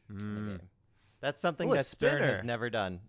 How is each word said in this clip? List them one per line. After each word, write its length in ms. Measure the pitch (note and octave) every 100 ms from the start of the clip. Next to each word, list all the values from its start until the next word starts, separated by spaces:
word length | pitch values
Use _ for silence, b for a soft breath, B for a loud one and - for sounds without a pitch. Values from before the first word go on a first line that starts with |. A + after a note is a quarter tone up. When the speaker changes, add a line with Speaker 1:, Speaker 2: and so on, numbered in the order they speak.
| -
Speaker 1:
in 80 | G2+
the 60 |
Speaker 2:
Mm. 340 | G#2 G#2 G#2+ F#2
Speaker 1:
game. 100 | F#2 _ _ b b b
That's 180 | C#3+ -
something 300 | F3 D3+ A3
Speaker 2:
Ooh, 40 |
a 40 | C#3+
Speaker 1:
that 80 | -
Stern 360 | - D3 C#3+
has 160 | D3 G2+
Speaker 2:
spinner. 40 | A#2+
Speaker 1:
never 220 | A#2 A#2
done, 300 | A2 F#2+ F#2